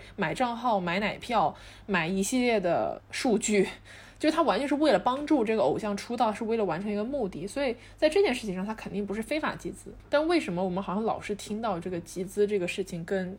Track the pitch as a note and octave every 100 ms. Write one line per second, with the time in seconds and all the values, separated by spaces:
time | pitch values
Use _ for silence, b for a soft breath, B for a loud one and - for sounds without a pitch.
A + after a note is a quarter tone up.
0 | B B D#3 D3+ B3 A#3 B3 G3+ F3 F#3
1 | G3+ - - A3 D3+ - B B B F#3
2 | D#3+ F#3+ G3 C4 B3 A3 F3 C#3 E2+ G#1
3 | - - C4 A3 G#3+ G#3 F#3+ B B B
4 | B B D4+ D#4 C4+ F#3+ C#4 C#4+ D4+ F#3+
5 | B3 C4+ D4 D4+ A3 A3 C3 G#3 G#3 G3+
6 | - A#3+ A3+ G3+ A3 A3+ F#3+ D#3+ G#3 G#3
7 | A#3 C#4+ G3 C#3+ G3 C4+ C4+ A#3 B B
8 | D#4 G4 F#4+ B3 A3 F#3 G3+ A3 - G3
9 | G3+ G#3 A3 D4+ D4+ - F3 G3 - -
10 | - D4 D#4+ F4 - F3 F#3+ F3+ G3+ F#3+
11 | A3 - - G3+ - G#3+ A3+ E3+ F#3 F3
12 | E3+ F3 F#3+ G#3 G#3 G#3 F3 - F#3+ E3+
13 | E3 G3 F3+